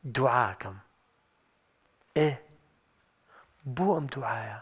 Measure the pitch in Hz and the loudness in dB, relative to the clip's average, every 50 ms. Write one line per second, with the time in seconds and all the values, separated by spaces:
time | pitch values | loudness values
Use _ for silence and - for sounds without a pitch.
0 | _ 139 110 135 131 127 120 123 117 101 92 - - 95 95 98 - _ _ _ | _ -6 -2 2 2 4 4 4 2 2 -2 -8 -12 -12 -12 -14 -20 _ _ _
1 | _ _ _ _ _ _ _ _ _ _ _ _ _ _ _ _ _ _ _ _ | _ _ _ _ _ _ _ _ _ _ _ _ _ _ _ _ _ _ _ _
2 | _ _ _ 151 151 151 139 - - _ - _ _ _ _ _ _ _ _ _ | _ _ _ 4 4 4 2 -2 -10 _ -20 _ _ _ _ _ _ _ _ _
3 | _ _ _ _ _ _ - - - _ _ _ _ 139 127 120 180 196 196 160 | _ _ _ _ _ _ -20 -20 -20 _ _ _ _ -10 -4 0 2 2 2 2
4 | 147 135 - 139 127 110 110 113 113 110 107 113 | 0 -4 -8 -6 -6 -4 -6 -6 -6 -10 -12 -14